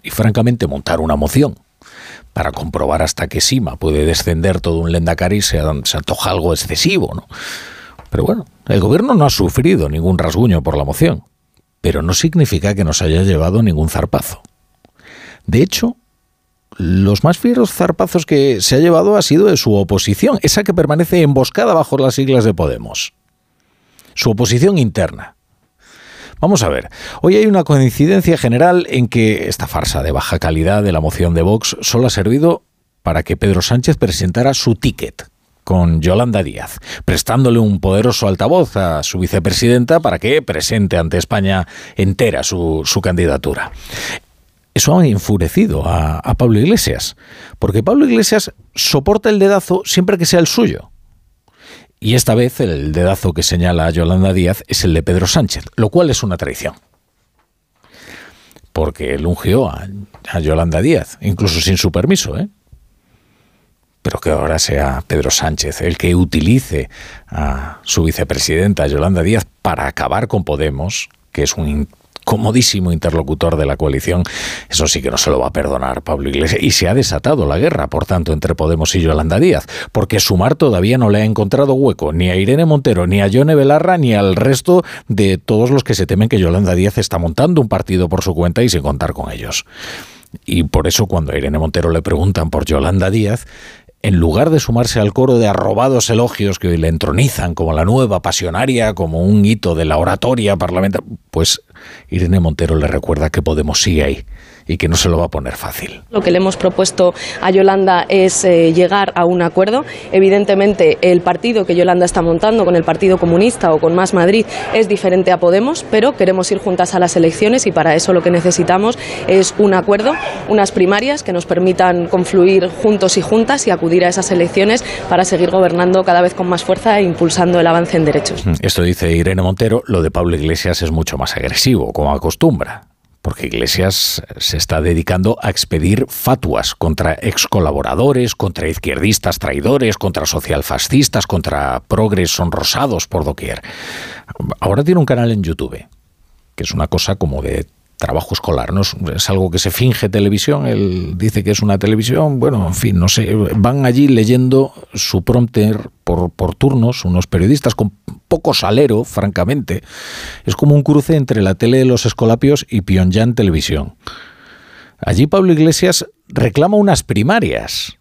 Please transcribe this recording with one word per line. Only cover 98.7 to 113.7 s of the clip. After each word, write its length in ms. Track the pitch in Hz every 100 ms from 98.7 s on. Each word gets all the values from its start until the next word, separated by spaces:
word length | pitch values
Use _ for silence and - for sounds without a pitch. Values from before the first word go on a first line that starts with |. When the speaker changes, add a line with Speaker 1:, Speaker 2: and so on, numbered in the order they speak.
| 120 110
Speaker 1:
como 280 | 98 82 80
un 220 | 92 104
hito 300 | 101 110 90
de 100 | 82
la 100 | 78
oratoria 600 | 76 85 98 120 127 101 95
parlamentaria, 500 | 85 90 98 - - - _
pues 300 | 82 85 - _ - - - -
Irene 320 | 90 87 95
Montero 340 | 82 76 80
le 120 | 80 73
recuerda 420 | 71 - 80 78
que 120 | -
Podemos 400 | 73 76 76 69
sigue 220 | - 78
ahí 220 | 69 57 - - - -
y 120 | - 87
que 100 | 80
no 80 |
se 140 | 80 95
lo 80 | 82
va 80 |
a 40 | 85
poner 280 | 78 64 -
fácil. 460 | - - - - -
Speaker 2:
Lo 120 | 214
que 100 | 190
le 60 | 175
hemos 180 | 190
propuesto 580 | 190 185 180 190 - 180 - - -
a 100 | 185
Yolanda 540 | 190 190 196 190 180 -
es, 380 | 196 185 -
eh, 260 | 190 170 165
llegar 400 | 165 180 202 196
a 120 | 180
un 160 | 175 180
acuerdo. 420 | 170 180 190 247 294 - -
Evidentemente, 840 | 190 190 202 202 196 202 196 160 -
el 180 | 180 180
partido 460 | 175 175 240 220
que 100 | 185
Yolanda 300 | 175 180 180
está 160 | 175 190
montando 420 | 165 165 214 226
con 140 | 175 175
el 80 |
Partido 320 | 165 160 196 185
Comunista 560 | 170 170 226 - 175